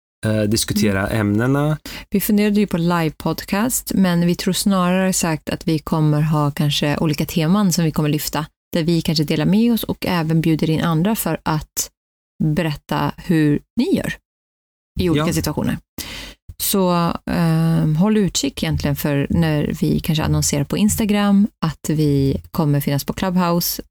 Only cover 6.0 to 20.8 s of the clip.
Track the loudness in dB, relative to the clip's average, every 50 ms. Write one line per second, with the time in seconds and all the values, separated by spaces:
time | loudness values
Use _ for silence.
6 | 2 2 2 2 2 2 2 2 0 0 0 0 -2 -2 -2 0 -2 -2 0 0
7 | 0 -2 -2 -2 -4 -2 -2 0 0 2 2 2 2 2 2 2 0 0 0 0
8 | 0 0 0 -2 -4 -4 -6 -6 -6 -8 _ _ _ _ -4 -2 0 2 0 0
9 | 0 0 0 0 0 0 0 0 2 2 2 4 4 2 2 0 -2 -4 -6 -6
10 | -4 -2 -2 0 0 0 0 2 2 2 2 2 2 0 0 0 0 0 0 0
11 | 0 0 0 -2 -2 -4 -4 -4 -2 -2 -2 -2 -4 -6 -8 -8 -8 -8 _ _
12 | _ _ _ _ _ _ _ -2 -2 0 0 0 -2 -2 -4 -6 _ -4 -4 -2
13 | -2 -2 -4 -6 -2 0 2 2 4 2 2 0 -4 _ _ -2 -2 0 0 0
14 | -2 -4 -8 -12 _ _ _ _ _ _ _ _ _ _ _ _ _ _ -6 -2
15 | 0 0 2 2 0 0 0 -2 -2 -2 -4 -4 -4 -4 -4 -6 -8 _ _ -16
16 | -14 -14 -14 -14 -16 -16 -18 _ _ -20 -12 -8 -4 -2 0 2 2 2 2 2
17 | 2 0 -2 -4 -4 -4 0 0 2 2 2 2 2 2 2 2 2 2 2 2
18 | 2 4 4 2 2 0 0 -2 -4 -4 -4 -4 -4 -2 -2 0 0 -2 -2 -2
19 | -2 -2 0 0 0 0 2 2 2 2 2 0 0 -2 -2 -2 0 0 0 0
20 | 0 -2 -2 -2 0 0 0 0 0 0 -2 -2 -2 -2 0 0